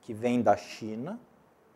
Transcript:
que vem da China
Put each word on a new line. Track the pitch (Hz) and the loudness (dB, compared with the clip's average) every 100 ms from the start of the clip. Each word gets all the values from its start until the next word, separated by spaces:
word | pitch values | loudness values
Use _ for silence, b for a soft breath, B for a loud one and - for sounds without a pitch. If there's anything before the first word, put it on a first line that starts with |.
que | - | -14
vem | 107 120 123 | -4 0 2
da | 107 104 | 4 4
China | - - 110 107 147 233 - _ _ _ _ | 2 -12 -10 -8 -8 -10 -14 _ _ _ _